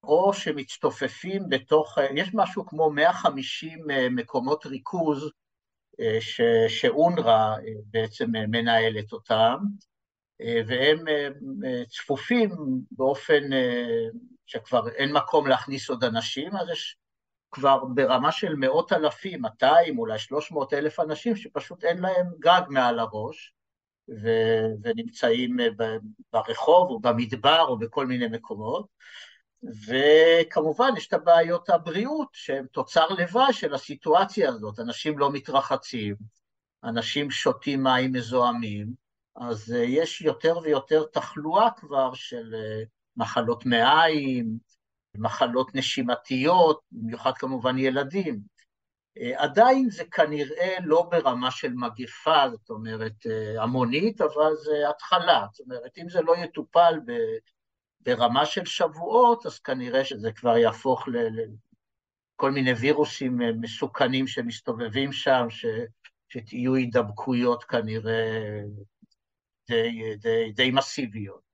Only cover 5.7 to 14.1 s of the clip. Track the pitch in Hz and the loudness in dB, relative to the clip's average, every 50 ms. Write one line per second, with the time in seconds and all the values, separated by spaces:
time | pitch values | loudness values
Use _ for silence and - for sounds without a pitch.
5.7 | _ _ _ _ _ - 117 113 107 113 - - - - 120 117 117 113 113 110 | _ _ _ _ _ -4 -4 -2 -2 -2 -4 -6 0 2 4 4 6 4 4 2
6.7 | - - - 123 113 147 165 175 175 165 131 117 113 110 110 107 107 110 104 110 | 2 0 0 2 4 4 4 4 4 2 4 4 4 6 4 2 0 -4 -8 -12
7.7 | 110 104 - - - 113 110 107 - - 127 113 113 110 110 107 110 117 117 117 | -12 -12 -14 -4 -4 -2 -2 -2 -4 -6 -4 -4 -2 -2 -2 -2 -2 0 2 2
8.7 | 117 113 113 113 107 107 104 - 117 110 _ - 113 110 113 117 127 170 202 202 | 4 4 4 2 0 -2 -8 -8 -14 -16 _ 0 2 4 4 4 2 0 -4 -6
9.7 | 202 - _ _ _ _ _ _ _ _ _ _ _ _ 113 117 117 117 110 107 | -6 -8 _ _ _ _ _ _ _ _ _ _ _ _ -6 -2 -2 -2 0 0
10.7 | 123 127 135 147 156 160 165 156 151 147 143 139 135 143 - 135 135 - - 131 | -2 2 4 4 2 2 0 -2 -2 -2 -2 -4 -8 -10 -12 -12 -10 -8 -6 -6
11.7 | 127 123 120 - - - - - 139 135 - - 240 247 226 202 180 160 151 135 | -6 -6 -8 -10 -14 -16 -6 -6 -6 -6 0 0 2 2 2 0 -2 -6 -4 -4
12.7 | 131 127 - _ - 127 131 131 - - - - 156 147 143 139 135 131 127 123 | -4 -4 -6 _ -6 -2 0 0 0 -2 2 2 2 2 4 0 -2 0 0 0
13.7 | 120 120 120 117 117 117 113 113 | -2 -2 -2 -2 -2 -2 -2 -4